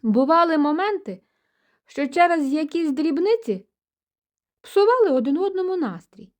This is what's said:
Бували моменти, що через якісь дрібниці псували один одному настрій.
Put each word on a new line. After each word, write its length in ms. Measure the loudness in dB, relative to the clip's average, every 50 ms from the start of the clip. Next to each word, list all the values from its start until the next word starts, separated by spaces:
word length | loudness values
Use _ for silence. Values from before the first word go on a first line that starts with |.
| 0
Бували 560 | 0 2 2 2 2 4 2 2 2 2 0
моменти, 640 | 0 0 0 -2 -2 -2 -4 -6 -8 -10 -16 -16 _ _ _ _ _ _ _ _ _ _ _ _ _
що 220 | _ -6 -6 -6 -4
через 440 | 2 2 2 2 2 0 -2 -2 -2
якісь 400 | -2 -4 -4 -4 -4 -4 -2 -2
дрібниці 720 | -2 -2 -2 -2 -2 0 0 0 -2 -2 -4 -8 -8 -8 _ _ _ _ _ _ _ _ _ _ _ _ _ _ _ _ _ _ _
псували 500 | _ -4 0 2 4 4 4 4 4 2
один 280 | 2 0 0 0 -2 0
одному 380 | -2 -2 -2 -4 -4 -4 -2
настрій. 560 | -4 -4 -6 -6 -10 -16 _ _ -20 -20 -20 _ _